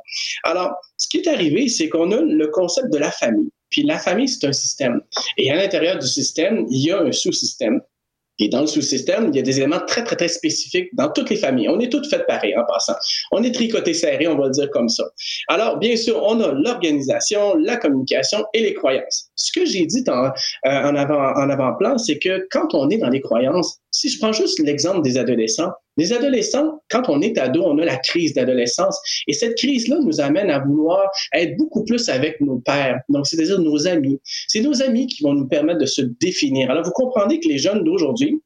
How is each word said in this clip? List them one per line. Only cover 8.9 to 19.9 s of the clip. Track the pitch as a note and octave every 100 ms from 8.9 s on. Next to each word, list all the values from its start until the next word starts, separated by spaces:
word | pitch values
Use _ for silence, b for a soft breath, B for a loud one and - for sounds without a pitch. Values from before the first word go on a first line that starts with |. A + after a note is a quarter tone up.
| C3 - G3+ G3+
il | C3+
y |
a |
des | B2 C3+
éléments | C3+ F3+ -
très, | -
très, | A3+ E3
très | E3+
spécifiques | - D#3 - - F3+ F3+
dans | - -
toutes | - B3
les | G#3+
familles. | C#3 B2+ -
On | F#3
est | B3
toutes | D4 -
faites | F3+ -
pareil, | A#2 G#2+ G#2
en | A#2+
passant. | - - G2 B B B
On | F#3+
est | B3
tricoté | A#3 A3+ G#3 E3+
serré, | D#3+ D#3+ C#3 E3
on | C#3
va | C3+
le |
dire | C3 C#3+
comme | C#3 A#2
ça. | - - - B B B
Alors, | E3+ A#3 -
bien | A3 A3+
sûr, | A#3+ - G3+
on | A3+
a | F#3
l'organisation, | C3+ G#3+ A#3+ E3+ D3 C3 - - G#3 G3+ E3+
la | E3 A#3
communication | D#3 C3+ C3 A#3+ - G#3 G#3+
et | A3+
les | G#3
croyances. | - C4+ - - - - -
Ce | -
que | E4 F4
j'ai | G3
dit | D3+